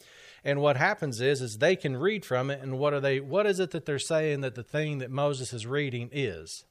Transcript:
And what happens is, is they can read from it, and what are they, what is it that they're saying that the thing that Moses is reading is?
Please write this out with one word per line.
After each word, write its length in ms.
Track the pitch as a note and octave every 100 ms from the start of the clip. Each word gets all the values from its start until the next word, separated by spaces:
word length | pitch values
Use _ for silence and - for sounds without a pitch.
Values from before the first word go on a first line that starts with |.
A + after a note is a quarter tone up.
| - - - -
And 180 | C#3 C#3+
what 160 | D3 C3+
happens 440 | F3 G#3 D3+ A2+
is, 200 | C3 C#3
is 180 | B2 G#2+
they 180 | D3+ F#3+
can 200 | D3+ B2+
read 280 | F#3 G#3+
from 260 | - B2+ C#3
it, 100 | C#3
and 160 | C3+ C3
what 160 | D3
are 80 | C#3+
they, 200 | C3+ C3+
what 260 | C#3 F3+ G#3
is 140 | F#3
it 100 | F#3
that 160 | E3 -
they're 140 | C#3
saying 400 | - D#3+ D#3 C#3+
that 160 | C3+ A#2+
the 80 |
thing 340 | A2+ D3+ D3+ C#3+
that 140 | B2+
Moses 400 | C3 D3 C3 B2+
is 120 | A#2+
reading 460 | A2 C#3 C#3+ B2 A#2+
is? 520 | C#3+ B2 E2+ D#2+ - -